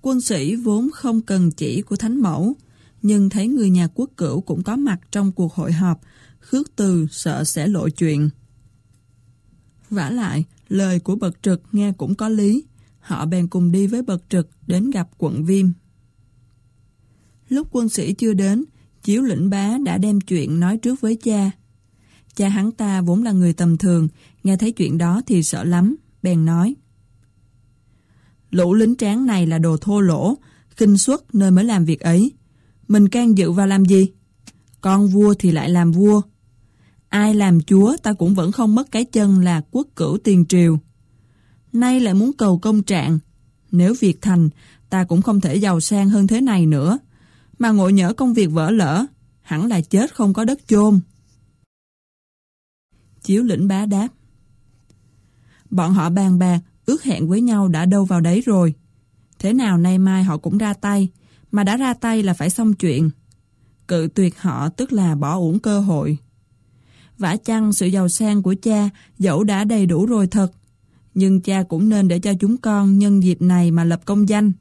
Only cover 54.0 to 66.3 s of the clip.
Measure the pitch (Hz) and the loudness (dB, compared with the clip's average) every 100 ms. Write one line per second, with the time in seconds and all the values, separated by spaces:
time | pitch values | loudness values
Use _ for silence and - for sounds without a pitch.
54 | 240 _ _ _ _ _ _ _ _ _ | -4 _ _ _ _ _ _ _ _ _
55 | _ _ _ _ _ _ _ 180 170 190 | _ _ _ _ _ _ _ -2 0 0
56 | 165 180 190 180 180 170 - _ - 302 | 0 0 2 2 2 0 -4 _ -4 -4
57 | 269 190 160 196 240 208 190 156 180 202 | -2 -4 -2 0 0 0 0 0 2 2
58 | 185 180 165 185 247 196 170 151 _ _ | 0 0 2 0 0 2 0 -2 _ _
59 | _ _ _ _ 196 247 233 175 175 185 | _ _ _ _ -2 0 0 0 2 2
60 | 190 190 190 151 170 202 214 202 202 202 | 2 2 0 -2 -4 -4 -4 -6 -4 -2
61 | 185 _ _ _ _ 208 196 233 269 240 | -2 _ _ _ _ -2 -2 -2 -2 -4
62 | 226 226 196 175 160 - 220 196 175 135 | -2 -2 -2 -2 -2 0 0 0 0 0
63 | 160 - _ _ _ _ _ _ - 175 | -2 -4 _ _ _ _ _ _ -6 -4
64 | 165 - 185 - 185 123 147 - 262 226 | -2 0 -2 -2 -6 -4 -6 -6 -4 -2
65 | 180 147 143 180 165 190 220 202 196 156 | 0 -2 -2 -2 -2 -2 -2 -2 0 -2
66 | 147 147 _ | -2 -4 _